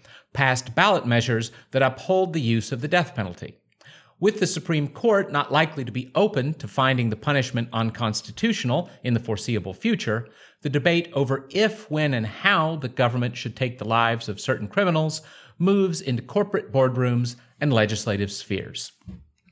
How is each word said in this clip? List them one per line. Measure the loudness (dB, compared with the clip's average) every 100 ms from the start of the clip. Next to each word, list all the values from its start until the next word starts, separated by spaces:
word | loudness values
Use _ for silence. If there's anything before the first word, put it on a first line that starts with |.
| -20 -20 _
passed | 0 2 2 -2 2
ballot | 4 4 2
measures | 2 2 -2 -4 -12 _
that | 0
uphold | 2 0 0 2 2
the | 0
use | 0 0 0
of | -6
the | 0
death | 0 0 -4
penalty. | -8 -8 -16 -18 _ _ -20 -20 _ -2
With | 0 2
the | 0
Supreme | -2 -2 -2 -2
Court | -2 2 2 2
not | -2 2
likely | 2 2 -2
to | -6
be | -6 -2
open | 2 2 2 -2 -4
to | -6
finding | 0 2 2 0
the | -2
punishment | 0 0 0 -2 -2
unconstitutional | -2 -2 -2 -2 -4 -8 -2 -2 0 0 -2 -4 -6
in | -2 0
the |
foreseeable | 0 -4 -2 -4 -4
future, | -4 -2 0 0 -4 -4 -16 -20 _
the | -4
debate | 0 2 2 0
over | -2 0 -2 -2
if, | 0 0 0 -6
when, | -2 0
and | 0 -4
how | -2 2 2 2 -2
the | -4
government | 2 2 2 -2 -4
should | -8 -4
take | -6 -4
the | 0
lives | 2 2 0 -6
of | -6
certain | -2 -2 -2
criminals | 0 2 2 0 -4 -12 -20 -14 -2
moves | 2 4 2 0
into | -2 -4
corporate | -2 -2 0 -2 0
boardrooms | 2 4 4 2 2 0 -6 _ -4
and | 2
legislative | 4 4 0 -2 -2 -2
spheres. | -6 -6 -6 -6 -10 -14 _ -20 -20 _ _ _